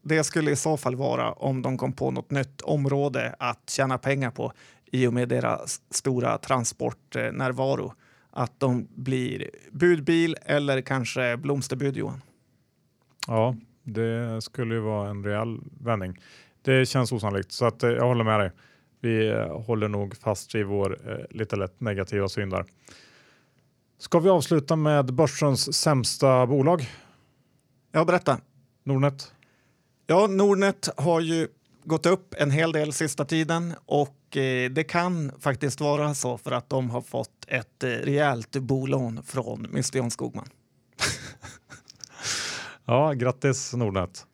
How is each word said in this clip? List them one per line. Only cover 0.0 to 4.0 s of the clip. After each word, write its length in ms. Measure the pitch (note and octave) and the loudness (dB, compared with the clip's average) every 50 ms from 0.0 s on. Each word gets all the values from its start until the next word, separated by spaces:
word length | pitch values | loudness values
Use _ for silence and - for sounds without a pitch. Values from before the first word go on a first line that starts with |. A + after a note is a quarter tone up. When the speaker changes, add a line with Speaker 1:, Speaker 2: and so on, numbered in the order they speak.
| _ | _
Speaker 1:
Det 200 | C#3+ D#3 D#3+ D3+ | 0 0 0 0
skulle 280 | - - E3+ D#3 D3 | 0 0 0 2 2
i 40 | C#3+ | 0
så 220 | C3 - - D#3 | 0 0 0 -2
fall 180 | C#3 - B2+ B2+ | 0 -2 -4 -2
vara 360 | B2+ C3+ B2+ B2 B2+ B2 A2+ | -2 -2 -2 0 0 -2 -2
om 300 | - - - C3+ C3+ C3 | -4 -4 -2 -2 -2 -2
de 160 | B2 B2+ C3 | -2 -4 -4
kom 160 | A#2+ C3 C3 C3+ | -2 -4 -4 -4
på 180 | - C3+ C3 | -2 -4 -2
något 200 | B2+ B2 A#2+ _ | -2 -4 -6 _
nytt 300 | C#3+ C#3 C3 C#3 - - | -2 -2 -2 -4 -8 -10
område 760 | - - D3+ D3 C#3 C3+ C#3 C#3 C#3+ C#3+ B2 B2+ A#2 A#2+ - _ | -4 -2 -2 0 0 0 0 0 0 0 -2 -2 -4 -4 -6 _
att 300 | B2+ B2 A#2 _ _ - | -4 -4 -4 _ _ -8
tjäna 280 | - - C3+ C3 C3 | -2 0 0 0 0
pengar 340 | B2 | -2